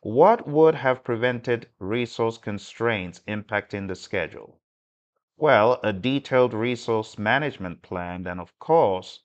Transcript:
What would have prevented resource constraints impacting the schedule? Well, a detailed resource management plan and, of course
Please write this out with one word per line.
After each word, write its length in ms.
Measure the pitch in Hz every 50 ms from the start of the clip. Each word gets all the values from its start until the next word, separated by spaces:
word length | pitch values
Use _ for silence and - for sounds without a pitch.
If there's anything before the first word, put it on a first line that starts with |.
What 480 | _ - 107 127 160 196 233 233 - 143
would 280 | 147 151 160 160 156
have 280 | 143 135 135 127 123 _
prevented 600 | - 120 110 117 127 123 120 117 - 120 113 110 _ _ _
resource 600 | 98 92 107 123 123 117 - - 120 113 113 -
constraints 840 | _ 110 104 98 - - - - 113 117 113 101 92 90 85 - _ -
impacting 600 | 107 107 101 _ 107 104 98 _ - 101 98 95
the 80 | 95
schedule? 640 | - - - - 98 82 78 - - 52 - _ _ _ _ _ _ _ _ _ _ _ _ _ _ _ _ _
Well, 440 | _ 135 151 135 107 104 117 127 - -
a 100 | 110 104
detailed 640 | 92 90 127 135 139 135 - 135 127 127 123 117
resource 640 | 107 113 123 123 117 - - 113 110 107 - - -
management 640 | 104 107 120 139 151 143 - - 95 90 82 - _
plan 440 | _ 101 90 87 87 90 92 90
and, 140 | 87 90 90
of 160 | 87 - _ _
course 640 | - - 160 165 147 107 95 92 92 - - -